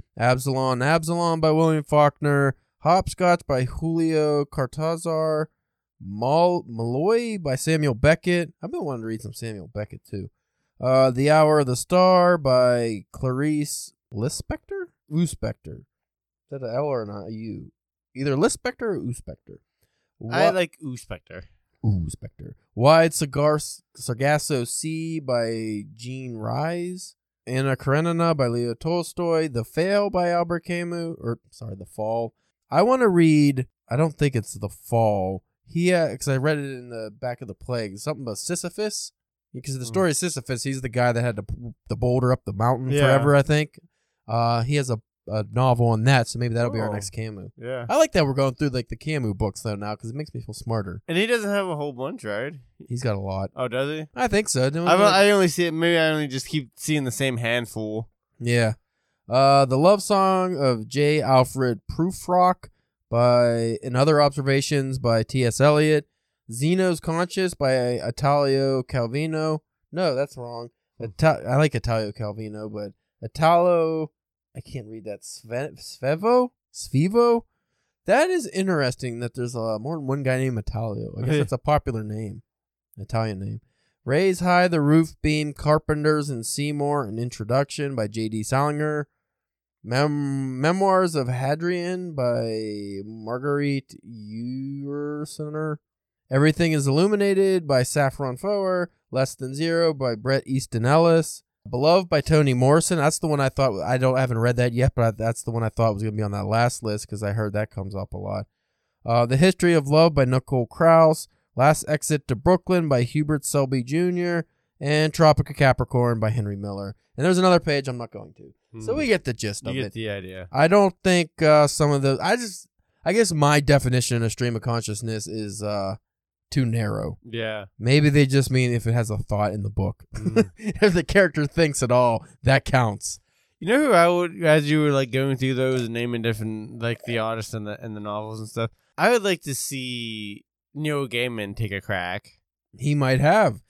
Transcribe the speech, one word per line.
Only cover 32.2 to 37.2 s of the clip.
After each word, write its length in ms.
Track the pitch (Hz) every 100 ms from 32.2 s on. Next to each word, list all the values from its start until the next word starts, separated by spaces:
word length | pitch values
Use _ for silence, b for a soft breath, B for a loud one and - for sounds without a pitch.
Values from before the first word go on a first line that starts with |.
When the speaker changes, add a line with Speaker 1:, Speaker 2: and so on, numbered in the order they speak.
| 117 - _ _ _
Speaker 1:
I 140 | 143
wanna 260 | 214 262 233
read, 580 | 175 160 151 147 131 123 _ _
I 80 | 127
don't 180 | 160 147
think 180 | 147 127
it's 180 | 101
The 160 | - 101
Fall. 720 | - - 117 110 101 92 95 - _ _
He, 260 | 165 180
uh, 160 | 180 151 127
'cause 120 | 143
I 100 | 131
read 200 | 143 151
it 60 | 139
in 240 | 131 123
the 220 | 117 110
back 300 | 107